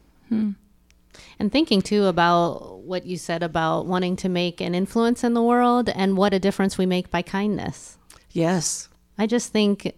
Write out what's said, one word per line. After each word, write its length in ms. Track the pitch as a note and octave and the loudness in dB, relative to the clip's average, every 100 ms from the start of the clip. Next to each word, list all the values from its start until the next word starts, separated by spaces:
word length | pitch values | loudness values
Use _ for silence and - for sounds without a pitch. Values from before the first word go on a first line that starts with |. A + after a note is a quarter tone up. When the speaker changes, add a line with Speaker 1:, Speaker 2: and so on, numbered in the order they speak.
| _ _ - | _ _ -6
Speaker 1:
Hmm. 220 | A3 G#3+ G3 _ _ _ _ _ - - - | -2 -2 -4 _ _ _ _ _ -20 -18 -4
Speaker 2:
And 120 | G#3 | -2
thinking, 320 | C4+ D#4+ G3+ | 2 2 2
too, 220 | - G#3 G3 | 2 2 2
about 720 | E3+ E3+ F3 E3+ - - - | 4 4 4 2 -2 -12 -16
what 240 | A#2+ F3+ F3+ | -10 -8 -8
you 100 | F3+ | -8
said 260 | - E3 | -6 -4
about 440 | E3+ D#3+ D#3+ E3 E3 | -4 -2 0 0 -2
wanting 300 | F#3 F3+ F#3 | -2 -2 -2
to 120 | F#3+ | -2
make 320 | F3+ F3 E3 | -2 -2 -4
an 140 | F3+ | -4
influence 500 | F3 G3 A#3 A#3 A#3+ | -2 -2 0 2 2
in 100 | A#3+ | 0
the 80 | A#3 | 2
world 460 | A#3 A#3+ B3 A#3+ A#3 | 4 4 4 2 0
and 280 | - G3 F#3+ | 0 0 2
what 180 | G3+ | 2
a 40 | G3 | 2
difference 400 | F#3+ - G3 - | 0 0 0 0
we 80 | F#3 | 0
make 240 | F3+ F3+ | 0 -2
by 120 | E3+ | -4
kindness. 760 | F3 G3 G#3 F#3+ - - - - _ - _ | -4 -4 -2 -4 -6 -10 -16 -20 _ -20 _
Speaker 3:
Yes. 580 | - E3 F#3 D3+ - - _ _ - | -2 0 0 -2 -6 -12 _ _ -4
Speaker 2:
I 80 | G#3 | 0
just 260 | A#3+ - | 0 0
think 400 | G#3+ G#3 G3+ - | 2 2 0 -4